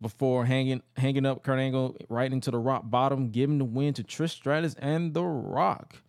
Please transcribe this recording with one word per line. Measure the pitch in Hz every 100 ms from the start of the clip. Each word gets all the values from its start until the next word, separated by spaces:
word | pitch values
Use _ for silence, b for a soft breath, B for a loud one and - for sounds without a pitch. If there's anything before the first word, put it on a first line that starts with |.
before | 110 - 135 127
hanging, | 120 131 131 127 - -
hanging | 135 135 135
up | 127
Kurt | - 131
Angle | 135 131 127 - -
right | 117 131
into | 131 135
the | 120
Rock | 123 127
bottom, | 110 123 135 135 123
giving | 113 139 147
the |
win | 127 123 147
to | 123
Trish | - - 165
Stratus | - 139 151 165 113
and | 139 160 170
The | 151
Rock. | 175 143 98 107 185 - - -